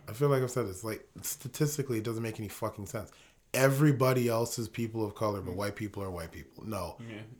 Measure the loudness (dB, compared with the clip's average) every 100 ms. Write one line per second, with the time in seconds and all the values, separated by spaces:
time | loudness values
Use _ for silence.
0 | -8 0 4 4 2 0 -2 -4 -6 -8
1 | -10 -12 -8 -8 -8 0 0 0 -2 -2
2 | -2 -2 -4 -4 -8 -4 -6 -6 -8 -8
3 | -8 -14 -20 _ _ 4 6 8 6 6
4 | 6 6 4 2 0 -2 -4 -2 -2 0
5 | -2 0 0 0 -4 -2 -4 -4 -6 -6
6 | -6 -6 -8 -10 -16 -14 -8 -6 -6 -8
7 | -12 -12 -12